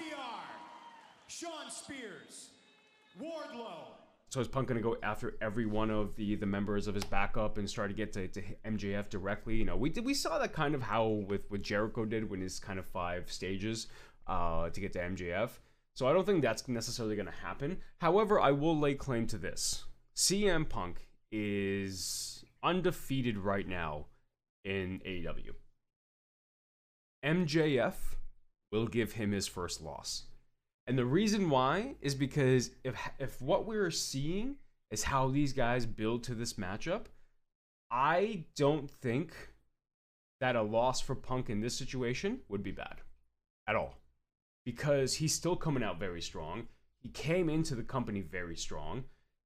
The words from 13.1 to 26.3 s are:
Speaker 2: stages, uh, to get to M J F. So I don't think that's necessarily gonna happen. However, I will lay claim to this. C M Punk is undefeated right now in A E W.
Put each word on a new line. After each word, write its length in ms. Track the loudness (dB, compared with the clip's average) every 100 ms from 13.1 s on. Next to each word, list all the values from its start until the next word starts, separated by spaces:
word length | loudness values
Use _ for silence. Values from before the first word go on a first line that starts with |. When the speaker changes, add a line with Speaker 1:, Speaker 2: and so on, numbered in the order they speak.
| -4 -4
Speaker 2:
stages, 580 | -6 -4 -2 -2 -4 -6 -12 -18 -14 -2
uh, 420 | 0 2 2 2
to 100 | 0
get 120 | -2
to 100 | -2
M 140 | -2 -4
J 160 | -2
F. 280 | -2 -2 -4 -20 _ _ -2
So 100 | 4
I 60 |
don't 120 | 4
think 180 | 4 4
that's 260 | 4 0 -2
necessarily 480 | -4 -2 -4 -2 -2
gonna 160 | -4 -6
happen. 360 | -6 -4 -4 -4 -8 -2
However, 400 | 4 4 6 6
I 120 | 6
will 260 | 6 4 4
lay 160 | 2
claim 320 | 2 0 0 0
to 80 | 0
this. 480 | -4 -2 -2 -2 -6 -10 _
C 340 | 0 2 4 4
M 160 | 4
Punk 440 | 2 0 -2 -4 -8 -16 _
is 1120 | -4 -2 0 0 0 -2 -4 -6 -6 -8 -10 -16 _
undefeated 760 | 0 2 2 -2 -2 0 0 0
right 300 | 0 0 0
now 400 | -2 -2 -4 -8 -16 _ _ _ _
in 380 | -4 -2 -2 -4
A 40 | -6
E 140 | -4
W. 320 | -4 -4 -4 -8 -12 _ _ _ _ _ _